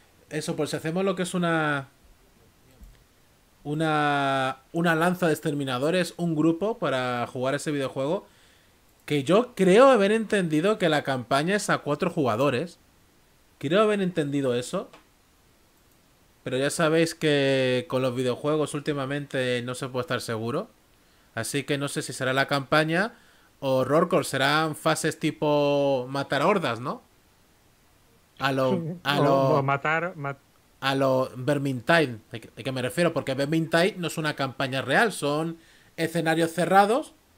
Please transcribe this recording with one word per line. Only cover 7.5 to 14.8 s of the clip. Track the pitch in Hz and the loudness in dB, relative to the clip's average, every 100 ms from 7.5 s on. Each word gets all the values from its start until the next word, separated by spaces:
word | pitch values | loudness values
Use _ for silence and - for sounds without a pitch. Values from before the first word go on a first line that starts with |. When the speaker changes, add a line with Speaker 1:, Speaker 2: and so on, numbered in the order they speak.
Speaker 1:
ese | 139 160 | -2 -2
videojuego, | 147 131 139 135 190 - _ _ _ _ _ _ _ - | -4 -4 -4 -2 -4 -6 _ _ _ _ _ _ _ -4
que | 147 | -2
yo | 131 190 247 | 4 2 2
creo | - 185 196 269 | 2 6 8 8
haber | 254 196 | 6 4
entendido | 220 214 208 180 151 185 214 | 0 0 -2 2 0 0 0
que | 175 | 2
la | 151 | 0
campaña | 143 131 117 139 160 208 | 0 -4 0 0 0 -2
es | 196 | 0
a | 147 | -2
cuatro | 147 147 180 | -2 -2 -2
jugadores. | 170 127 107 143 123 175 - _ _ _ _ _ _ _ _ | 0 0 2 2 0 -4 -12 _ _ _ _ _ _ _ _
Creo | 139 180 | 0 2
haber | 214 208 | 4 2
entendido | 185 175 143 143 135 120 | 0 0 -2 0 0 0
eso. | 123 185 | -2 -6